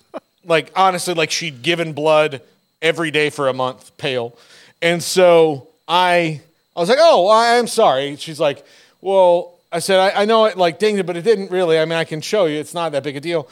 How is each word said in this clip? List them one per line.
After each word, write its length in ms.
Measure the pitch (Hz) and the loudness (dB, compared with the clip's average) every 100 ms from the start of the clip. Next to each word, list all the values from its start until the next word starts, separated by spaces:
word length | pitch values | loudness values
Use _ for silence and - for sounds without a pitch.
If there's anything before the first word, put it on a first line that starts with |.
| _ 320 - _ 180 | _ -20 -20 _ -4
like, 260 | 165 143 185 | -2 -2 0
honestly, 380 | 190 180 180 | 0 0 -4
like, 180 | 170 156 | -4 -4
she'd 300 | - 165 127 | -4 -8 -8
given 320 | 139 170 160 | -4 -4 -4
blood 480 | 147 156 156 156 135 - _ _ _ | -4 2 2 2 -4 -16 _ _ _
every 300 | 160 160 160 | -2 -2 -2
day 180 | 151 151 | 0 -2
for 180 | - 135 | -2 -4
a 60 | |
month, 420 | 131 127 123 - - | -2 -4 -6 -18 -10
pale. 400 | 147 127 117 - _ - _ _ | -6 -6 -8 -12 _ -20 _ _
And 200 | 170 175 | -2 -2
so 680 | - 185 180 170 160 139 - _ - | -2 2 6 6 4 0 -10 _ -2
I, 540 | 175 180 175 165 147 - _ _ - | 0 2 2 0 -6 -14 _ _ -6
I 40 | |
was 100 | 175 | 0
like, 80 | 269 | 4
"Oh, 260 | 330 247 180 | 4 4 4
I, 300 | 220 233 240 | 4 4 2
I'm 100 | 233 | 0
sorry." 480 | - 196 131 143 143 | 2 2 2 -2 -8
She's 220 | - 147 | -14 -4
like, 260 | 156 139 _ _ _ _ | -4 -4 _ _ _ _
"Well," 520 | 185 190 180 175 - _ _ | -2 2 4 2 -2 _ _
I 80 | 170 | -8
said, 200 | 165 185 | 0 2
"I, 240 | 190 185 | 2 0
I 20 | 208 | 0
know 200 | 226 214 | 2 2
it, 120 | 185 | 2
like, 220 | 175 160 | -2 0
dinged 200 | 214 202 | -2 -2
it, 60 | 175 | -4
but 100 | 170 | -4
it 60 | |
didn't 280 | 180 208 196 | 0 0 -2
really. 280 | 185 175 160 | -2 0 0
I 60 | 160 | 0
mean, 120 | 165 | -2
I 60 | |
can 160 | 160 156 | -4 -8
show 240 | - 214 165 | -4 0 0
you. 140 | 151 | -2
It's 140 | 143 | -8
not 180 | 175 165 | -8 -4
that 120 | 143 | -4
big 120 | 139 139 | -6 -8
a 60 | |
deal." 260 | 156 170 - | -6 -6 -6